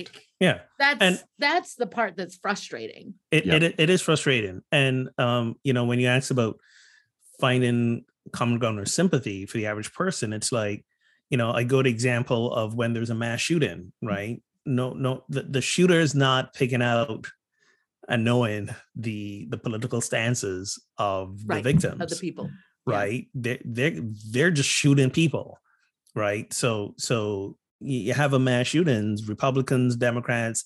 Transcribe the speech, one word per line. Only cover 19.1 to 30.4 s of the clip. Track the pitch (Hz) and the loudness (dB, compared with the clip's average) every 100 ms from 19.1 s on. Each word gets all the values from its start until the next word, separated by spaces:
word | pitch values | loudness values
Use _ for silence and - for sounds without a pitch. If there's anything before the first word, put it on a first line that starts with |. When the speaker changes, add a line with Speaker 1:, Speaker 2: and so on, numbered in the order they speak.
| 107 104 101 113 | -6 -8 -10 -10
Speaker 2:
the | 110 | -8
political | 123 110 117 117 | -6 -6 -4 -4
stances | - 123 113 123 104 92 98 - _ - | -2 -2 0 0 -2 -6 -8 -12 _ -4
of | 104 95 92 98 | -2 -2 -6 -10
the | 107 | -4
Speaker 1:
Right, | 175 | -2
Speaker 2:
victims. | 117 156 101 - | 2 2 2 -4
Speaker 1:
of | 101 | -6
the | - | -6
people. | 180 - - - _ _ - | -8 -8 -10 -14 _ _ -4
Yeah. | |
Speaker 2:
Right? | 104 101 123 - | -2 -2 -4 -8
They're, | 135 117 120 | -6 -6 -6
they're, | - 117 147 - 113 107 107 | -6 -2 -2 -2 -6 -10 -4
they're | 120 170 | 2 4
just | 151 135 | 4 2
shooting | - 147 139 131 | 2 4 6 4
people, | 160 165 113 - - _ _ _ _ _ | 4 2 0 -6 -16 _ _ _ _ _
right? | - 104 104 - | -2 -2 -2 -4
So, | - 131 110 101 - | -2 0 0 -4 -6
so | - 117 104 101 98 - _ _ | -2 0 0 -4 -6 -12 _ _
y-, | - 127 98 | -6 -4 -2
you | |
have | 127 147 | 0 2
a | 135 | 4
mass | 131 123 120 | 4 2 2
shootings, | 151 175 113 107 104 107 | 2 2 2 0 -2 -4
Republicans, | 107 139 131 131 131 127 117 | -2 0 0 2 2 2 2
Democrats, | 120 120 120 120 | 0 0 -2 -2